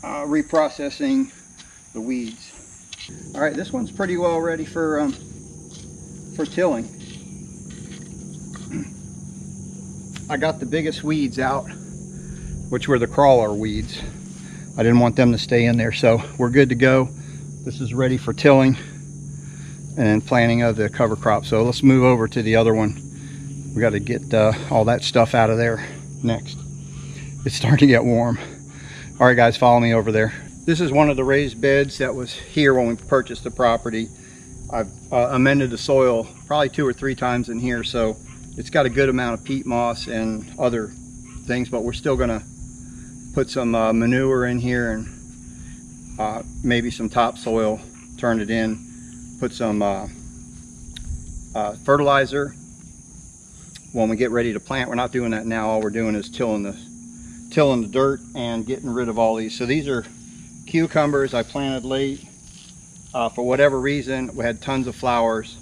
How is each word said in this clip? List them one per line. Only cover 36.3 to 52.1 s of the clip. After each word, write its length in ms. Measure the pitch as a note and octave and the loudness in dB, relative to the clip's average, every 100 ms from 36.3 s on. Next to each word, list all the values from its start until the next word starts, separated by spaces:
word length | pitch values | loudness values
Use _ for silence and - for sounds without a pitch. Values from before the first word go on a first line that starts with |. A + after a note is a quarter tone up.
| - - | -14 -2
probably 220 | D3+ C#3 | 0 0
two 180 | - C#3 | 0 -2
or 60 | |
three 220 | A#2+ C3+ | -2 -4
times 340 | B2+ B2+ B2 A#2 | -2 -2 -2 -2
in 100 | A#2 | -4
here, 240 | B2 A#2+ | -4 -4
so 340 | G#2+ B2 A2 G#2+ - - - - | -4 0 0 -2 -12 -18 -16 -12
it's 140 | B2 | -2
got 160 | D#3 C3 | 2 2
a 40 | |
good 180 | A#2+ C3+ | 2 2
amount 260 | B2+ A#2+ | 2 -2
of 100 | A2+ | -4
peat 220 | - C3+ B2+ | -6 -6 -2
moss 400 | A#2+ A#2+ A#2 B2 | 0 0 -2 -6
and 400 | A2+ A2 G#2+ G#2 - | -4 -4 -6 -10 -2
other 340 | B2+ A#2 G#2 - - - - - - | 0 0 -6 -12 -18 -18 -16 -14 -6
things, 220 | B2 A#2+ | -4 -2
but 140 | A#2+ | -4
we're 100 | A#2 | -4
still 240 | A#2+ D3+ C3 | -4 -2 0
gonna 260 | B2 A2 - - - - - - - - - | 0 -2 -8 -16 -16 -16 -16 -16 -16 -16 -6
put 160 | - C3 | -2 -2
some, 240 | C#3 A#2+ | -2 0
uh, 180 | A#2 A2 | 2 2
manure 540 | A2+ A#2 B2+ C3+ B2+ B2 | 2 4 4 2 2 2
in 120 | B2 | 0
here 340 | B2 B2 A#2 | 0 0 0
and, 1300 | A2 G#2+ - - - - - - - - - - - | -4 -8 -14 -18 -18 -18 -16 -16 -16 -18 -18 -16 -6
uh, 240 | G#2+ A2+ A#2+ - | -6 -6 -10 -6
maybe 280 | B2 A#2+ A#2+ | 0 0 0
some 180 | - A2+ | -4 -2
topsoil, 720 | B2 A#2 A#2+ - A2+ A2 G#2+ - - - - | 0 0 0 -2 0 0 -2 -8 -20 -20 -4
turn 240 | B2 A2+ | 0 0
it 100 | G#2 | 0
in, 280 | A2+ A2 G#2 - - - - - - | -2 -2 -4 -10 -18 -18 -18 -18 -8
put 120 | B2 | -6
some, 300 | - A2+ G#2 | -4 -2 0
uh, 240 | G2+ F#2+ G#2 - - - - - - - - - - - - - - | 0 -2 -6 -12 -16 -16 -16 -18 -18 -18 -16 -14 -10 -10 -10 -14 -10
uh, 180 | A2+ G#2 A2 | -6 -6 -6
fertilizer 720 | - C#3+ C#3+ | 4 4 6